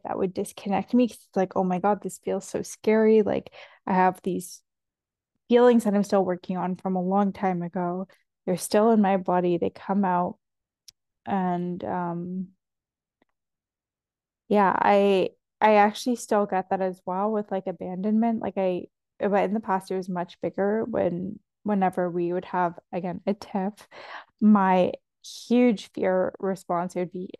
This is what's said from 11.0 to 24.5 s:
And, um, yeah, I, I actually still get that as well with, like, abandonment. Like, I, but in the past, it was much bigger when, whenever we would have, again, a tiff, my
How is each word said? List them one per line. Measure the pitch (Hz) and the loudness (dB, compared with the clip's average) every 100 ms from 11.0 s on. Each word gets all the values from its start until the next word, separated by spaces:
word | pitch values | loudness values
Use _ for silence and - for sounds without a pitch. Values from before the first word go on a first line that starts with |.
| _ _ - | _ _ -6
And, | 196 180 175 175 180 | -2 -2 -2 -4 -6
um, | - 180 175 170 180 185 185 _ _ _ _ _ _ _ _ _ _ _ _ _ _ _ _ _ _ _ _ | -6 -6 -6 -6 -8 -8 -10 _ _ _ _ _ _ _ _ _ _ _ _ _ _ _ _ _ _ _ _
yeah, | 208 190 | 2 4
I, | - - 202 202 190 - - _ _ | 2 4 4 4 2 0 -6 _ _
I | 214 | 4
actually | 208 208 208 254 233 | 6 4 0 -4 -6
still | - 214 202 | -2 0 0
get | 190 185 | -2 -2
that | 190 | -4
as | 190 185 | -4 -6
well | - 185 208 | -8 -4 -2
with, | 214 208 | -4 -4
like, | 190 190 | -6 -6
abandonment. | 175 185 185 208 214 233 220 | -10 -10 -6 -2 0 0 -2
Like, | 202 196 | -4 -2
I, | 185 180 - _ _ _ | -2 -2 -8 _ _ _
but | 208 196 | 0 2
in | 185 | 2
the | 208 | -2
past, | 214 190 190 | -2 -4 -4
it | 190 | -8
was | 185 | -6
much | 175 180 - | -6 -8 -8
bigger | 175 - 202 220 | -8 -2 -2 0
when, | 226 220 190 175 190 208 _ _ | -2 -2 -2 -2 -8 -12 _ _
whenever | 208 202 185 185 180 | -4 0 0 0 -4
we | 175 170 | -2 -2
would | 180 180 | -4 -4
have, | 180 175 170 _ | -2 -2 -4 _
again, | 185 180 170 - | -8 -8 -6 -4
a | |
tiff, | 202 - 202 190 - - - - - - _ | -6 -6 -4 -4 -8 -20 -20 -18 -18 -20 _
my | 214 | 4